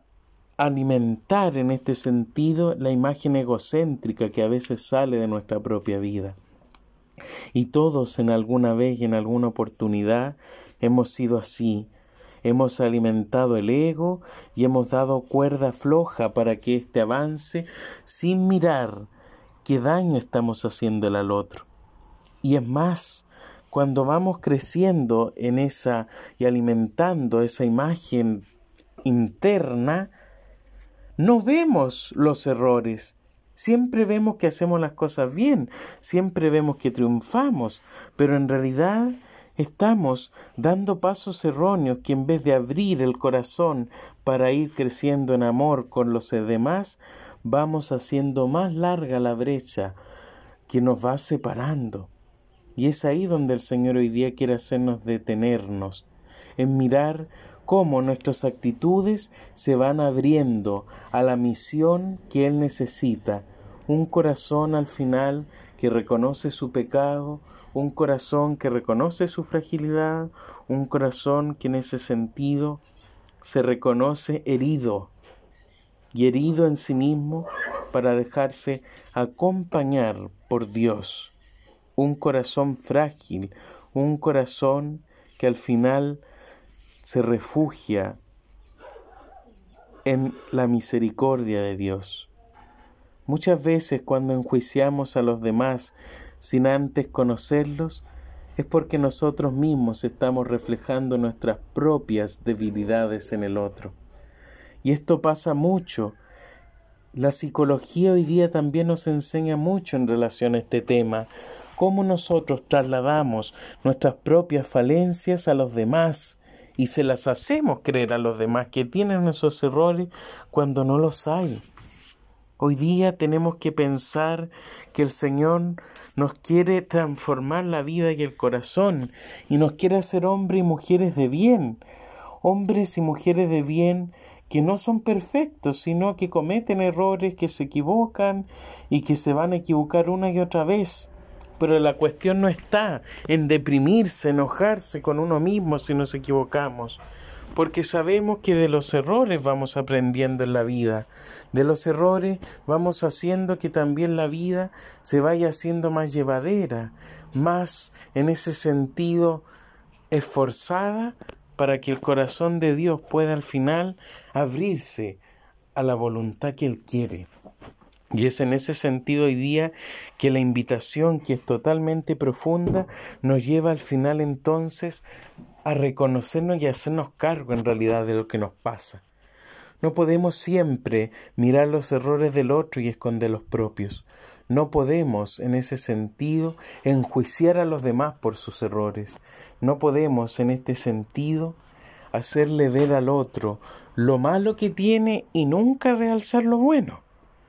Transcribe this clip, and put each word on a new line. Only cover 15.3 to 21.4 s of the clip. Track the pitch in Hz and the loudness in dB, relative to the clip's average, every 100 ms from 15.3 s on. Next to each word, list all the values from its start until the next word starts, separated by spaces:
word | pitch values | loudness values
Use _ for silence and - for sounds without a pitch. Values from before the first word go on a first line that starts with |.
| 135 139 139 135 | 0 2 2 -2
floja | 120 139 160 165 - 110 | -2 2 2 2 -2 -2
para | 123 113 110 | 0 0 0
que | - 123 | 0 -2
éste | 123 123 | 0 -2
avance | 110 131 151 156 - 170 170 - - - | 0 0 -2 -6 -8 -8 -10 -14 -18 -18
sin | - - 170 185 185 | -14 -4 0 2 4
mirar | 190 170 143 117 104 107 _ - - _ _ | 4 4 2 -2 -6 -16 _ -20 -20 _ _
qué | - 135 | 0 0
daño | 127 170 180 135 | 2 2 2 0
estamos | - - 117 110 117 | 0 -2 0 -2 -6
haciéndole | - 117 110 101 101 | -2 -2 0 0 0
al | 101 | 0
otro. | 101 | -2